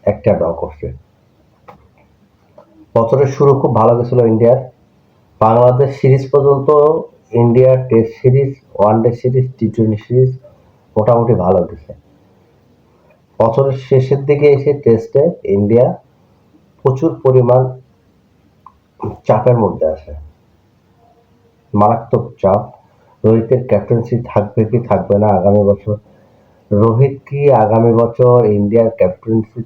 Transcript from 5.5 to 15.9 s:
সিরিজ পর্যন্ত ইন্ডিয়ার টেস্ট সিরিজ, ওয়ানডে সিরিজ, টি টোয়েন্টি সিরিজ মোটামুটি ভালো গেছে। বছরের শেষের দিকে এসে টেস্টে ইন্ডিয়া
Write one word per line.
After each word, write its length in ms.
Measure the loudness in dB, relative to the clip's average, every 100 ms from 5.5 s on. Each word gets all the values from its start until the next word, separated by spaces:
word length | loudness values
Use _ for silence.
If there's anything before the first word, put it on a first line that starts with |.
| 4 2 2 0 0
সিরিজ 360 | 0 0 0
পর্যন্ত 380 | 0 2 0 0 2 2 0 -6 _ _
ইন্ডিয়ার 560 | 0 2 4 4 2 0
টেস্ট 260 | 0 -2 -2
সিরিজ, 300 | 0 0 0 -6 _
ওয়ানডে 380 | -2 0 2 0
সিরিজ, 340 | -2 -4 -2 -4 -4
টি 100 | -6
টোয়েন্টি 300 | -2 -2 -4
সিরিজ 340 | -2 0 0 -2 -16 _ _ _ _ -4
মোটামুটি 360 | 0 0 0
ভালো 260 | -2 0 -2
গেছে। 300 | -2 -10 -20 -20 _ _ _ _ _ _ _ _ _ _ _ _ _ -2
বছরের 320 | -2 0 -2
শেষের 540 | -2 -2 0 0 -2 -2
দিকে 220 | 0 2
এসে 260 | 2 0
টেস্টে 500 | -2 0 0 0 0 0 -2
ইন্ডিয়া 640 | -4 -2 2 2 2